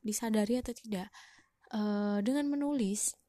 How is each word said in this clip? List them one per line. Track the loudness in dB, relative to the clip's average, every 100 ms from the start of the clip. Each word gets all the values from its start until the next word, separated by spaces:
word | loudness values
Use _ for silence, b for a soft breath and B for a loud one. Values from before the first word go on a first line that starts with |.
| -6
disadari | -4 0 2 2 0
atau | -2
tidak, | -10 -6 -6 -6 B B B B _ -6
eh, | -2 0 2 2 2
dengan | 2 2 2
menulis | 0 0 2 0 0 -4 -6